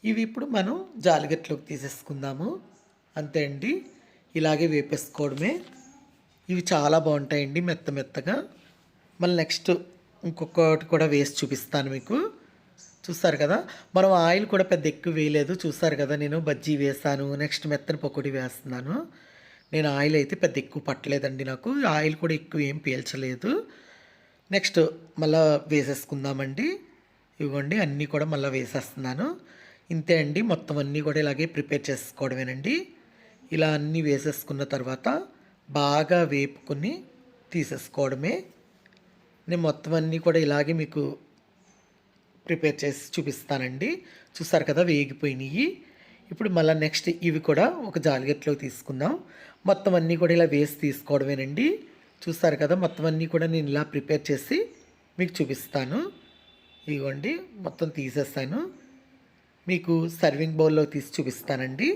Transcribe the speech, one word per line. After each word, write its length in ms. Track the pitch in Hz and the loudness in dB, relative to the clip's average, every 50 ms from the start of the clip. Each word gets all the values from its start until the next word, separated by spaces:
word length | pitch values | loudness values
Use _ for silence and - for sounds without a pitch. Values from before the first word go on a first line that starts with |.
| - 214 | 0 0
ఇవి 100 | 220 220 226 | 0 0 0
ఇప్పుడు 200 | 220 - 269 - 285 254 | -2 -2 -8 -6 -2 0
మనం 180 | 208 190 196 262 359 381 - - 233 - | 0 0 0 -2 -4 -6 -10 -14 0 2
జాలిగట్లోకి 600 | 180 165 151 147 147 160 160 - - 156 135 - - | 4 4 4 2 0 -2 -4 -2 -6 -8 -8 -8 -10
తీసేసుకుందాము. 760 | 156 135 123 139 - - - - 151 135 135 139 135 139 160 226 339 381 - - _ _ _ _ _ _ _ _ _ 160 | -10 -10 -10 -10 -12 -14 -12 -12 -10 -8 -6 -8 -6 -6 -6 -6 -6 -8 -12 -18 _ _ _ _ _ _ _ _ _ -8
అంతే 200 | 151 147 - 165 147 139 | -8 -2 -2 -2 -2 0
అండి, 240 | 143 139 139 226 302 381 - - - - _ _ _ _ _ _ _ 160 | -4 -4 -4 -2 -4 -4 -6 -10 -20 -20 _ _ _ _ _ _ _ 0
ఇలాగే 280 | 160 156 156 147 165 165 156 | 2 2 4 4 4 2 2
వేపేసుకోవడమే. 800 | 147 143 143 - 143 - - - - 151 143 131 139 156 208 302 349 - - - - - - - - - _ _ _ _ _ _ _ _ - 180 | 2 0 0 -4 -6 -6 -10 -6 -4 -4 -4 -2 -2 -2 0 -2 -2 -6 -12 -20 -20 -20 -20 -20 -20 -20 _ _ _ _ _ _ _ _ -4 -2
ఇవి 100 | 180 175 180 190 | -2 0 2 2
చాలా 240 | 156 143 147 151 165 151 | 4 6 6 6 6 4
బాగుంటాయండి 540 | 156 151 147 143 131 156 147 143 135 139 165 175 180 | 4 2 0 0 0 -2 -2 -2 0 -2 -2 0 -2
మెత్త 220 | 160 165 - - 143 139 | -2 -4 -4 -6 -6 -6
మెత్తగా. 380 | 135 - - - 131 160 208 294 381 - - - - - _ _ _ _ _ _ _ _ _ _ 175 | -6 -6 -8 -8 -4 -2 -2 -2 -4 -6 -14 -20 -20 -20 _ _ _ _ _ _ _ _ _ _ 0
మళ్ళీ 140 | 175 180 170 160 | 2 4 2 2
నెక్స్ట్ 280 | 160 - - - - 180 - - - - _ _ _ _ _ - 175 | 0 -2 -4 2 0 0 0 0 -10 -20 _ _ _ _ _ -10 -10
ఇంకొకటి 580 | 165 - 160 156 - - 165 160 156 156 165 - 170 | -6 -6 -8 -4 2 4 6 6 6 4 2 2 2
కూడా 140 | 156 156 156 147 | 4 4 4 4
వేసి 200 | 143 143 143 - - | 4 2 2 0 -4
చూపిస్తాను 500 | - 123 135 131 - - - 147 139 135 135 | -4 -4 -4 -6 -6 -4 -2 -2 -2 -2 -4
మీకు. 200 | 135 127 - 208 269 359 440 - - - _ _ _ _ _ _ _ - - _ _ _ | -8 -6 -4 -2 -2 -2 -4 -6 -10 -20 _ _ _ _ _ _ _ -20 -20 _ _ _
చూస్తారు 340 | - 175 165 - 180 147 143 147 | -10 -10 0 2 2 2 2 2
కదా 160 | 147 180 247 370 - - - - _ - | 2 2 0 0 -4 -12 -18 -20 _ 2
మనం 140 | 185 185 196 190 180 165 | 4 6 8 6 6 6
ఆయిల్ 200 | 165 175 196 208 214 - | 6 4 4 2 0 2
కూడా 120 | 196 190 185 185 | 2 4 4 2
పెద్ద 120 | 170 147 156 151 | 2 2 0 -2
ఎక్కువ 200 | - - 175 165 156 | -2 -4 -4 0 0
వేయలేదు. 340 | 151 151 151 151 147 135 185 180 - | 0 2 4 2 2 2 -2 -2 -2
చూస్తారు 340 | 165 143 - - 165 151 135 147 | -4 -4 2 0 0 2 2 0
కదా 120 | 135 147 147 147 | 0 0 -2 -2
నేను 160 | 147 147 160 165 151 | -2 -2 -2 0 0
బజ్జీ 260 | 147 - - 151 151 139 139 | -2 -2 0 -2 0 2 2
వేసాను, 440 | 139 139 139 - 147 139 139 139 139 139 143 147 | 0 0 0 0 -2 0 0 -2 -4 -4 -4 -4
నెక్స్ట్ 220 | 147 - - - 156 147 | -4 -4 -4 -4 -2 -4
మెత్తని 260 | 143 143 - 165 151 - | -4 -2 -4 -4 -4 -4
పకోడీ 260 | 143 139 - 131 139 135 135 | -6 -4 -4 -4 -4 -4 -4
వేస్తున్నాను. 560 | 127 127 - - - 135 127 123 127 135 180 262 339 - - - - - - - - - - - _ _ - | -6 -6 -10 -12 -12 -10 -10 -8 -6 -4 -4 -4 -4 -6 -14 -20 -20 -20 -20 -20 -20 -20 -20 -20 _ _ -2
నేను 140 | 156 156 151 139 139 | 0 0 2 2 2
ఆయిల్ 180 | 143 151 156 151 | 2 4 4 2
అయితే 140 | 139 139 - - - | 2 0 -2 0 0
పెద్ద 120 | 160 123 139 139 | 0 0 0 -6
ఎక్కువ 180 | - - 151 - - | -6 -10 -8 -6 -6
పట్టలేదండి 560 | 131 - - 143 139 139 135 135 131 131 135 131 | -6 -6 -4 -4 -4 -2 -2 -4 -6 -6 -6 -6
నాకు, 200 | 131 127 - 220 262 285 277 202 156 | -6 -6 -6 -4 -2 0 0 2 2
ఆయిల్ 200 | 151 151 156 156 156 - | 2 2 0 -2 0 -2
కూడా 120 | 165 160 156 | -2 -2 -2
ఎక్కువ 200 | 156 - - 160 147 139 | -4 -6 -4 -2 -2 -2
ఏం 80 | 139 156 - | -4 -4 -4
పీల్చలేదు. 680 | - 131 127 127 - - 135 131 127 127 123 - 208 277 403 466 - - - - - - - - _ _ _ _ _ _ _ _ _ 190 | -4 -4 -4 -6 -8 -8 -6 -6 -6 -6 -4 -2 -2 -2 -2 -2 -6 -16 -20 -20 -20 -20 -20 -20 _ _ _ _ _ _ _ _ _ -2
నెక్స్ట్ 260 | 202 190 - - 175 160 147 160 - - - _ - | 0 0 2 4 4 4 4 2 -6 -16 -14 _ -2
మళ్ళా 220 | 160 151 151 160 160 156 151 139 - - 151 | 0 4 6 6 6 6 6 4 2 2 2
వేసేసుకుందామండి. 960 | 147 135 131 143 135 - - - 139 135 139 139 135 135 135 135 139 240 320 381 403 - - - _ _ _ _ _ _ _ _ _ 156 | 2 2 2 -2 -6 -6 -8 -8 -6 -4 -4 -4 -4 -4 -6 -4 -2 -2 -2 -2 -6 -10 -20 -20 _ _ _ _ _ _ _ _ _ -6
ఇవ్వండి 320 | 143 135 143 139 143 175 220 196 | -4 -2 -2 -2 0 2 2 2
అన్నీ 220 | 151 139 143 151 147 - | 0 0 -4 -4 -2 0
కూడా 140 | 151 151 156 156 | -2 0 0 0
మళ్ళా 160 | 143 139 139 131 | -2 -2 0 -2
వేసేస్తున్నాను. 680 | 135 127 117 - 143 127 - - - 135 127 127 143 202 294 349 381 - - - - - - - _ _ _ 170 | -2 -4 -2 -4 -6 -6 -6 -10 -8 -6 -6 -4 -2 -2 -4 -4 -6 -12 -20 -20 -20 -20 -20 -20 _ _ _ -4
ఇంతే 200 | 160 156 - 175 160 151 | -4 2 4 4 4 4
అండి, 180 | 147 147 175 220 233 | 2 0 0 0 0
మొత్తం 260 | 175 156 - - 151 147 143 | 0 -2 -2 -4 -4 -2 -2
అన్నీ 180 | 139 143 151 147 | -2 -2 -2 -2
కూడా 120 | 156 147 156 151 | 0 0 2 0
ఇలాగే 240 | 147 139 131 156 165 165 | 0 0 0 -2 -4 -2
ప్రిపేర్ 280 | 156 147 - 147 143 143 - | -6 -4 -2 -4 -4 -2 -4
చేసుకోవడమేనండి. 880 | 139 123 - - - - 139 135 131 127 131 127 127 131 139 196 277 339 381 - - - _ _ _ _ - - _ _ - - - | -6 -6 -6 -14 -8 -6 -4 -4 -4 -4 -6 -6 -8 -8 -4 -2 -2 -2 -4 -6 -16 -20 _ _ _ _ -20 -20 _ _ -14 -6 0
ఇలా 140 | 160 156 156 151 151 | 2 2 4 2 0
అన్నీ 220 | 147 151 156 165 160 147 | 0 -2 -2 -2 2 2
వేసేసుకున్న 540 | 139 135 151 156 147 - - - 151 139 139 135 - | 0 0 0 -4 -6 -6 -8 -10 -6 -6 -6 -4 -4
తర్వాత 340 | 139 123 127 131 131 - 220 262 320 381 - - _ _ _ _ _ _ _ 139 147 | -6 -6 -6 -8 -4 -2 -2 -2 -2 -4 -8 -16 _ _ _ _ _ _ _ 0 2
బాగా 380 | 143 143 143 151 156 147 180 175 170 156 143 | 4 4 4 4 4 4 4 4 4 4 2
వేపుకొని 600 | 143 139 139 139 - - - 147 139 147 208 311 370 - - - - - _ _ _ _ _ - | 0 0 -2 -4 -12 -8 -8 -6 -4 -4 -4 -6 -6 -12 -18 -20 -20 -20 _ _ _ _ _ -4
తీసేసుకోవడమే. 800 | 170 190 185 143 131 - - - - 143 135 135 127 143 175 262 370 370 - - _ _ _ _ _ _ _ _ _ _ _ _ _ _ _ _ _ _ - | -4 -4 -4 -6 -10 -10 -10 -4 -2 -2 -2 -2 -2 -2 -2 -4 -4 -6 -10 -20 _ _ _ _ _ _ _ _ _ _ _ _ _ _ _ _ _ _ -4
నేను 140 | 170 175 170 156 | -2 0 2 0
మొత్తం 240 | 147 - - 156 160 165 | 0 0 -2 0 0 0
అన్నీ 180 | 160 160 160 165 160 | 2 0 -2 0 2
కూడా 120 | 175 160 165 160 | 4 4 4 4
ఇలాగే 280 | 143 147 147 147 143 165 165 156 | 4 2 2 2 2 0 -2 -2
మీకు 200 | - - 151 143 139 139 - - _ _ _ _ _ _ _ _ _ _ _ _ _ _ _ _ _ _ _ _ _ _ _ _ | -4 -4 -4 -4 -4 -6 -10 -16 _ _ _ _ _ _ _ _ _ _ _ _ _ _ _ _ _ _ _ _ _ _ _ _
ప్రిపేర్ 300 | - 170 160 160 156 143 156 - | -4 -4 2 2 0 0 2 -2
చేసి 200 | 143 139 - - - - | -4 -4 -4 -10 -8 -6
చూపిస్తానండి. 760 | - 151 143 131 - - - 147 135 127 127 127 135 160 247 339 370 - - - - - _ _ | -4 -4 -4 -6 -8 -4 -4 -4 -2 -2 -4 -6 -4 -4 -4 -4 -6 -8 -18 -20 -20 -20 _ _
చూస్తారు 280 | - 165 - - 160 - - | -12 -4 2 2 2 4 2
కదా 120 | 190 165 180 175 | 2 2 4 4
వేగిపోయినాయి. 760 | 160 143 143 135 139 - - 147 135 127 135 135 143 190 269 339 403 - - - - _ - - - _ _ - 180 | 4 2 2 0 -4 -4 -4 -2 -2 -2 -6 -6 -2 0 0 0 -2 -6 -14 -20 -20 _ -20 -20 -20 _ _ -16 -8
ఇప్పుడు 160 | - 220 208 185 170 | -4 -2 0 2 4
మళ్ళీ 160 | 156 156 160 156 151 | 6 6 4 4 2
నెక్స్ట్ 240 | 156 - - - - 165 170 170 170 | 0 -2 -2 -2 -2 -2 0 0 0
ఇవి 120 | 156 160 156 - | 0 0 2 2
కూడా 180 | 151 147 190 269 359 339 262 214 | 4 6 6 4 2 0 -6 -4
ఒక 100 | - 170 139 | -4 0 2
జాలిగట్లోకి 540 | 160 139 131 131 135 143 143 - - 147 143 - | 2 2 2 0 0 -2 -2 0 -2 -2 -2 -2
తీసుకుందాం. 460 | 135 - - - - 139 127 139 185 294 370 - - - - - - - _ _ 185 | -10 -10 -10 -12 -10 -6 -2 0 0 -2 -2 -6 -12 -20 -20 -20 -20 -20 _ _ 2
మొత్తం 220 | 196 190 190 202 180 175 | 2 4 4 4 4 4
అన్నీ 160 | 165 165 170 165 175 | 4 4 2 4 2
కూడా 100 | 165 170 170 | 2 6 6
ఇలా 80 | 170 160 147 | 4 6 6
వేసి 220 | 143 147 147 147 - - | 4 2 2 0 -2 -2
తీసుకోవడమేనండి. 840 | 147 139 143 - - 143 139 139 135 143 135 135 135 147 156 240 302 392 440 - - - - _ _ _ _ - | -2 -2 -2 -4 0 0 0 2 0 -2 -4 -4 -4 -2 0 2 2 0 0 -6 -16 -20 -20 _ _ _ _ -8
చూస్తారు 320 | - 160 160 - 170 147 - 151 | -6 -4 2 4 2 4 4 2
కదా 120 | 143 170 190 180 | 2 2 2 2
మొత్తం 200 | 165 - - 156 160 | -2 -2 0 -2 0
అన్నీ 160 | 156 156 165 160 165 | 0 0 -2 0 0
కూడా 120 | 165 160 165 165 | 0 0 2 0
నేను 140 | 165 151 143 139 | 0 0 0 0
ఇలా 120 | 147 151 147 - | -2 -2 -2 -4
ప్రిపేర్ 300 | 143 135 - 156 147 147 - | -6 -2 0 0 0 0 -2
చేసి 280 | 143 135 - - 262 339 453 466 - - - _ _ _ _ _ _ - | -2 -2 -2 -2 -2 -2 -2 -2 -6 -20 -20 _ _ _ _ _ _ -2
మీకు 140 | 185 180 180 - | -2 -2 0 -4
చూపిస్తాను. 600 | 156 127 131 127 - - - 143 131 127 151 233 330 403 - - - _ _ _ _ _ _ _ _ _ _ _ _ | -4 -2 -4 -8 -10 -6 -4 -4 -2 -2 -2 -4 -4 -4 -8 -14 -20 _ _ _ _ _ _ _ _ _ _ _ _
ఇదిగోండి 460 | - 151 139 135 139 135 143 143 214 311 339 381 370 240 214 185 | -6 -6 -4 -4 -4 -6 -4 -4 -4 -4 -6 -8 -14 -16 -10 -10
మొత్తం 220 | 160 - - 170 156 - - | -10 -4 -4 -4 -4 -4 -6
తీసేస్తాను. 600 | 139 135 117 147 139 139 - - 135 135 165 247 330 381 - - - - - - _ _ _ _ _ _ _ _ _ _ _ _ _ 175 | -6 -4 -2 -2 -4 -2 -4 -6 -4 -4 -4 -4 -4 -6 -8 -14 -20 -20 -20 -20 _ _ _ _ _ _ _ _ _ _ _ _ _ -2
మీకు 240 | 180 175 170 175 170 165 160 165 165 - | -2 -2 2 2 2 2 2 -2 -2 2
సర్వింగ్ 380 | - 156 139 143 160 160 160 156 | 2 2 2 2 -2 -2 2 4
బౌల్‌లో 240 | 160 156 156 156 151 147 - | 4 6 6 4 2 2 -2
తీసి 160 | 147 135 - - | -6 -8 -6 -6
చూపిస్తానండి. 720 | - 143 127 123 - - - 143 131 131 131 131 139 208 302 392 | -6 -4 -4 -6 -8 -6 -6 -4 -4 -4 -6 -4 -2 -2 -2 -2